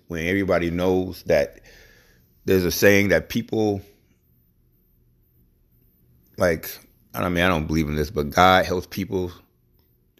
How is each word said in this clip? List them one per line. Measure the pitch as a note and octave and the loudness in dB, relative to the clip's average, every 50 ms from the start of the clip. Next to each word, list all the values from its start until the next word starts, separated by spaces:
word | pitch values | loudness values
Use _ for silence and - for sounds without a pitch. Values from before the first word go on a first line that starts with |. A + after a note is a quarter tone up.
| - | -14
when | - F2 E2 D#2+ | -10 -8 -6 -4
everybody | F2 F#2+ G2 G2 F#2 F2+ E2+ E2+ E2+ | -2 -2 -2 0 0 0 0 0 -2
knows | E2+ F2 F2+ F#2 F#2 F#2 F#2 F#2 E2+ - - | -2 -2 0 0 0 0 -2 -4 -10 -10 -2
that | - E2 D2+ C#2+ - - - _ - - - - - - _ _ _ _ _ _ _ _ _ - | 0 2 2 2 -2 -6 -20 _ -20 -20 -20 -20 -20 -20 _ _ _ _ _ _ _ _ _ -2
there's | - F#2+ F#2+ F2+ | 0 2 2 2
a | E2+ | 0
saying | - - A2+ G2+ G2+ G2 G2+ G2 | 0 4 4 4 6 4 4 2
that | F2 D#2+ D#2+ | 2 0 0
people, | - - A#2 A2+ - - A2 G#2+ G#2 G2+ G2 F#2+ - _ _ _ _ _ _ _ _ _ _ _ _ _ _ _ _ _ _ _ _ _ _ _ _ _ _ _ _ _ _ _ _ _ _ _ _ _ _ _ _ _ _ _ _ _ _ _ _ - | -2 -8 -8 -6 -4 -4 -2 0 0 -2 -4 -8 -14 _ _ _ _ _ _ _ _ _ _ _ _ _ _ _ _ _ _ _ _ _ _ _ _ _ _ _ _ _ _ _ _ _ _ _ _ _ _ _ _ _ _ _ _ _ _ _ _ -4
like, | - G2 F2 E2 D#2+ - - - - - _ _ _ _ _ - | 0 0 0 0 -2 -6 -12 -16 -18 -20 _ _ _ _ _ -8
I | - | -6
don't | G2+ F2+ F2 | -4 -2 0
mean, | E2+ F2 | 2 2
I | F#2 | 2
don't | F2 D#2 D#2 | 2 0 -2
believe | D#2+ D#2+ D#2+ D#2 D2 | -2 -2 -2 -2 -2
in | D2+ | -2
this, | D2+ D2+ D2+ | -4 -4 -4
but | - D2+ D2 C#2+ | -4 -6 -4 -2
God | - F2+ F2+ F#2 F#2 F#2 E2+ | 2 4 6 6 6 4 2
helps | - F#2 F#2 - | 0 -4 -6 -6
people, | - - G#2+ F#2+ - G#2 F#2 F2+ F2 F2 - _ _ _ _ _ _ _ _ _ _ _ _ _ _ _ | -8 -8 -8 -8 -4 -4 -6 -6 -6 -10 -14 _ _ _ _ _ _ _ _ _ _ _ _ _ _ _